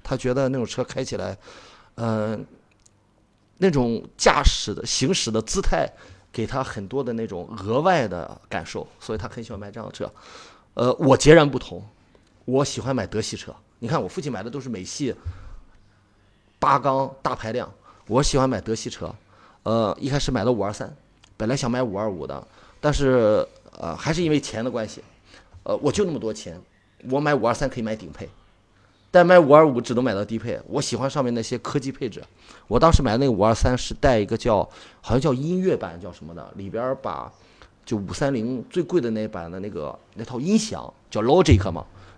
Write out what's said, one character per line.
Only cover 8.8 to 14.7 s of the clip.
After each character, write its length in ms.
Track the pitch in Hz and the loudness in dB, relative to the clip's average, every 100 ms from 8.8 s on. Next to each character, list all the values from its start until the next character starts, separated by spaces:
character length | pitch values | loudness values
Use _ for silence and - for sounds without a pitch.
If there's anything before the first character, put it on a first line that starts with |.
| - - | -10 -16
所 160 | - 110 | -8 -8
以 20 | |
他 80 | 117 | -8
很 160 | 120 | -12
喜 80 | 113 | -14
欢 80 | 101 | -14
买 100 | 101 | -14
这 120 | 110 | -14
样 80 | 104 | -14
的 40 | |
车。 160 | - - - - - - - _ | -10 -10 -10 -20 -20 -20 -20 _
呃， 200 | - 123 | 0 2
我 220 | - 143 127 | 4 4 6
截 180 | 143 | 10
然 160 | 165 143 | 10 8
不 80 | 127 | 0
同， 260 | - 87 101 _ _ _ _ _ | -8 -14 -16 _ _ _ _ _
我 200 | - 131 | -2 0
喜 160 | 139 - | 0 -4
欢 140 | 117 | -4
买 100 | 127 | -4
德 160 | 98 107 | -4 -4
系 160 | 110 104 | -6 -8
车。 160 | - - _ - | -14 -18 _ -12
你 80 | 117 | -4
看 120 | 156 | -4
我 60 | 95 | -4
父 140 | - | -6
亲 100 | 147 | -8
买 140 | 107 | -8
的 40 | 110 | -10
都 120 | 143 | -10
是 80 | |
美 160 | 127 | -10